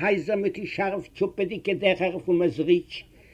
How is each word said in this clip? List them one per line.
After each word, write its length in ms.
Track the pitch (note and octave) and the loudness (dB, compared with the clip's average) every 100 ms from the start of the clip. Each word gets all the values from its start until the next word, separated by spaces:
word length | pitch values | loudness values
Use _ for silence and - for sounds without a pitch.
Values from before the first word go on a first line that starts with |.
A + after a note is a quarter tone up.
הייזער 340 | G3 G3 D3+ G3+ | 2 2 0 0
מיט 240 | G3 G3+ | 0 -2
די 80 | F#3 | -6
שארף 400 | - G3 G3 - | -4 -2 -4 -6
טשופעדיקע 640 | - G3+ - F#3 G3+ G3 | -4 -2 -2 -4 -4 -4
דעכער 460 | F3 G3 F3 F#3 F3 | 2 2 2 0 -2
פון 180 | F#3 F3 | 0 2
מזריטש, 640 | E3+ C3 D#3 F3 - - - - - | 2 2 2 2 0 -14 -16 -20 -20